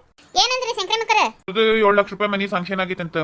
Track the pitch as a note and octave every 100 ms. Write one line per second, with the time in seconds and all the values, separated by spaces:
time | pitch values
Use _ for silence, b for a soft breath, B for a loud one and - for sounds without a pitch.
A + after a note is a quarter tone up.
0 | _ _ - F4 A4 B4+ A#4+ A4 F#4 A4
1 | A4+ G#4+ B3 - - G3 A3 A3 G3+ G3+
2 | G3+ G3 G#3 G3 G3 G3+ F3 F#3+ F#3 F#3
3 | E3+ E3